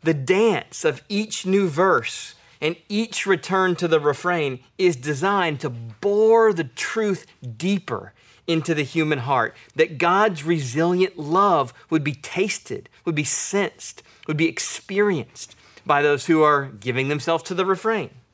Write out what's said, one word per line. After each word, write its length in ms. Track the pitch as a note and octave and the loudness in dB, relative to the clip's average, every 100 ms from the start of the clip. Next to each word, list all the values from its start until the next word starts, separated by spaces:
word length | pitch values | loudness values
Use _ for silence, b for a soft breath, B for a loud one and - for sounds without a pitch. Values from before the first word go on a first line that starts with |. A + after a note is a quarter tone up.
The 100 | D#3+ | 0
dance 680 | D3+ C3 F#3 A3+ E3+ - - | -2 0 2 2 0 -4 -2
of 180 | D#3+ B2+ _ | -2 -2 _
each 380 | G3+ G#3+ - F#3 | -6 -4 -6 0
new 220 | F#3+ F#3+ | 2 2
verse 680 | C#3+ F#3+ C#3+ A2+ - - - b b | 2 2 2 0 -10 -14 -18 b b
and 160 | D3+ F3 _ | -6 -6 _
each 360 | G3+ A3+ - G3 | -4 -4 -4 0
return 500 | F3+ - F#3+ F#3 F3 | 0 2 0 2 0
to 100 | F3 | 2
the 120 | D#3+ | 2
refrain 600 | D3 C3+ F3 F3 C#3+ B2+ b - | 2 0 -2 -2 -2 -6 b 0
is 180 | F#3 C3+ | 0 2
designed 640 | C3+ C#3 F#3 G3+ E3+ C#3+ | -4 -2 0 2 0 -2
to 80 | D3 | -6
bore 840 | A#2+ A#2 A2 G3+ G#3 A3 A3+ A3 | -8 -12 -4 0 4 6 6 6
the 100 | F3 | 2
truth 640 | C#3 - - A3+ G#3+ F#3 - b B2 A2+ | -4 -6 -6 -2 0 -2 -6 b -14 -6
deeper 560 | F3 G3+ - G#2+ F#2+ b b b - | -2 -2 -2 -8 -10 b b b -2
into 280 | E3 E3 | -2 0
the 100 | D3+ | -2
human 360 | C3+ E3 D#3 D3 | -2 -2 0 -2
heart, 360 | B2 C3 A2 B B - | 0 0 0 B B 0
that 220 | E3 D3 | 0 2
God's 460 | E3+ F#3+ G#3+ E3 | 2 4 2 0
resilient 760 | D3+ E3+ C3 C3+ E3+ F3+ F#3 D3+ | -2 -2 -2 0 0 2 0 -2
love 560 | D3 F3+ G3+ D#3+ B2+ B B | 0 2 4 4 0 B B
would 140 | D#3+ | -2
be 100 | D3 | -2
tasted, 760 | C#3+ - F3+ G3+ - - - - b - | -6 -8 -4 -2 -4 -8 -12 -12 b -4
would 100 | D3+ | -2
be 80 | |
sensed, 800 | D3 - - G3+ F#3+ - - - B B - | -2 -2 -2 -2 -2 -6 -16 -16 B B -6
would 80 | D#3 | 0
be 140 | E3 | 0
experienced 1040 | - - - - F#3+ G#3 E3 A#2 - - - b b - | 0 -6 -8 -4 0 2 0 -4 -14 -18 -18 b b 0
by 160 | C#3+ | 2
those 240 | D3 C#3+ - | 4 2 2
who 160 | D#3+ | 4
are 240 | D3+ D3 C3+ | 6 4 -2
giving 420 | G#2+ A#2 B2 C3+ | -8 -4 -2 -2
themselves 360 | D3 - E3 - | -2 -2 -2 -2
to 80 | |
the 120 | F3+ F#3+ | -4 0
refrain. 440 | F#3 A3 A3 D3+ - _ | 0 0 -2 -4 -12 _